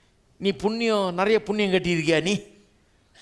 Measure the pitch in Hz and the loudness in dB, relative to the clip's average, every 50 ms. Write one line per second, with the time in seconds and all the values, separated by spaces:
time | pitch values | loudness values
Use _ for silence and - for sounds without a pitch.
0 | _ _ _ _ _ _ _ - 180 196 190 - - 208 220 226 233 226 220 208 | _ _ _ _ _ _ _ -4 -2 -2 -2 0 -2 -2 -2 0 0 0 0 0
1 | 196 185 175 175 190 202 220 214 214 - 208 214 208 196 185 185 180 175 175 165 | 0 -2 -2 0 0 2 2 0 0 -2 -2 -2 0 2 0 0 0 0 0 0
2 | 160 151 165 156 151 180 208 202 - - - - _ _ _ _ _ _ _ _ | 2 2 2 2 2 0 -2 -2 -4 -10 -20 -20 _ _ _ _ _ _ _ _
3 | _ _ _ - | _ _ _ -20